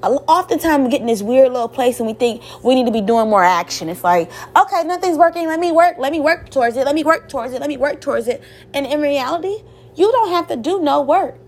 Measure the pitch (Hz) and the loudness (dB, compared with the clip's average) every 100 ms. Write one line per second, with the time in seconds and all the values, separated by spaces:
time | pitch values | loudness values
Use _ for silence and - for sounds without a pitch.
0 | - 269 - 330 359 320 330 294 262 - | 0 -2 2 0 2 -2 0 2 2 0
1 | 233 226 202 254 262 247 226 - 247 247 | -2 -4 0 4 4 4 -6 -2 -2 0
2 | 226 220 240 233 - - 233 254 240 226 | -6 -2 -2 -4 -14 -6 0 2 2 0
3 | 196 233 220 208 180 180 170 - 165 180 | 0 2 4 4 4 2 -2 -8 -8 -4
4 | 180 175 165 - - - 392 370 330 359 | 2 2 0 -8 0 2 2 0 -2 -2
5 | 370 311 330 339 330 330 349 320 349 - | -2 2 2 2 -4 -2 0 4 2 2
6 | 262 320 294 339 - 269 240 233 269 294 | -4 -2 0 -2 -2 -2 -2 -2 -2 -2
7 | 302 320 - 269 233 262 285 277 277 294 | 0 0 -2 -10 -8 -8 -8 -4 -4 -4
8 | - 240 233 240 - - - 285 269 294 | -4 -4 -4 -6 -8 -20 -10 -8 -4 -2
9 | 294 285 247 330 359 427 - - - - | -2 -2 -2 -6 -6 -8 -12 -20 -20 0
10 | 392 494 427 349 339 254 226 381 302 277 | 2 2 2 0 -2 -6 -2 -2 0 0
11 | 269 339 330 - | 2 0 0 -8